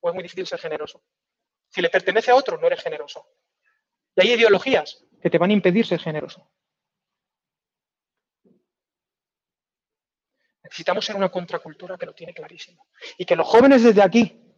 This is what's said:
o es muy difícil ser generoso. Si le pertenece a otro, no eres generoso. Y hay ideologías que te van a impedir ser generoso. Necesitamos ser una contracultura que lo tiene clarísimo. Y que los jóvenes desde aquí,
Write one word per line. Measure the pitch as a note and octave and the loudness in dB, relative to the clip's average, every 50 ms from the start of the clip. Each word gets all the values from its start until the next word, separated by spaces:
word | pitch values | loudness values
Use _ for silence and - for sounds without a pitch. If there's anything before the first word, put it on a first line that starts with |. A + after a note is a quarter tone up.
o | - E3+ | -8 -8
es | E3+ | -8
muy | F#3 F3 | -8 -12
difícil | F3+ - F3 F#3 | -14 -14 -14 -12
ser | - F#3 E3 | -10 -12 -12
generoso. | - E3 D3+ D3 D3+ D3 - _ _ _ _ _ _ _ _ _ _ _ _ _ _ _ | -10 -10 -10 -10 -10 -14 -16 _ _ _ _ _ _ _ _ _ _ _ _ _ _ _
Si | _ F#3+ | _ -4
le | F3+ E3+ | -4 -2
pertenece | - F#3+ - - F3+ A3 A3+ - B3 | -2 -2 -2 0 -2 0 2 2 2
a | |
otro, | C4+ C4+ - F3 - | 2 2 0 -4 -2
no | D#3+ | 0
eres | E3+ F3 D#3+ - | 0 0 0 -4
generoso. | E3+ D#3 D3 C#3+ - - - - _ _ _ _ _ _ _ _ _ _ _ _ _ _ _ _ _ _ | -8 -10 -10 -12 -16 -18 -20 -20 _ _ _ _ _ _ _ _ _ _ _ _ _ _ _ _ _ _
Y | - F#3 | 0 2
hay | A3+ B3 | 2 4
ideologías | A3+ A3+ G#3+ G3 F#3 - C4 C4 F3 D3+ - - - _ _ _ _ - | 4 4 4 4 2 2 0 -2 -2 -2 -4 -12 -20 _ _ _ _ -4
que | F3 | -2
te | - E3 | 0 0
van | E3+ F#3+ | 2 2
a | G#3+ | 0
impedir | G3+ - F#3 F3 A3 A3+ | 2 2 2 2 0 0
ser | - F3+ E3 | -2 -4 -6
generoso. | - E3+ D3+ D3+ D3 D3+ - - _ _ _ _ _ _ _ _ _ _ _ _ _ _ _ _ _ _ _ _ _ _ _ _ _ _ _ _ _ _ _ _ _ _ _ _ _ _ _ _ _ _ _ _ _ _ _ _ _ _ _ _ _ _ _ _ _ _ _ _ _ _ _ _ _ _ _ _ _ _ _ _ _ _ _ _ _ _ _ _ _ _ _ _ _ | -6 -8 -10 -10 -10 -12 -16 -20 _ _ _ _ _ _ _ _ _ _ _ _ _ _ _ _ _ _ _ _ _ _ _ _ _ _ _ _ _ _ _ _ _ _ _ _ _ _ _ _ _ _ _ _ _ _ _ _ _ _ _ _ _ _ _ _ _ _ _ _ _ _ _ _ _ _ _ _ _ _ _ _ _ _ _ _ _ _ _ _ _ _ _ _ _
Necesitamos | - - - E3 - F3+ G3+ G#3 | -20 -20 -10 -8 -6 -6 -6 -8
ser | - G#3 | -8 -6
una | G3 G3 F3+ | -6 -6 -4
contracultura | - F#3 F3 - - E3 - E3+ D3+ - F3+ F3+ F#3 F3+ | -4 -8 -10 -10 -10 -12 -12 -14 -20 -20 -18 -18 -16 -16
que | F3+ | -16
lo | D#3 - | -16 -18
tiene | _ - F3 F3+ | _ -20 -20 -20
clarísimo. | - D3+ - F3 D#3+ - - _ _ _ _ _ _ - - - - | -20 -20 -20 -20 -20 -20 -20 _ _ _ _ _ _ -20 -20 -16 -14
Y | F3+ | -6
que | - - | -4 -2
los | - - | -2 0
jóvenes | - A3+ A#3 B3+ C#4 C#4 B3 A3+ | 4 4 6 6 8 6 6 6
desde | A#3+ G#3+ G3 G3+ | 6 6 6 4
aquí, | F#3 F3+ A#3 A3+ - - _ _ _ _ | 4 4 2 0 0 -2 _ _ _ _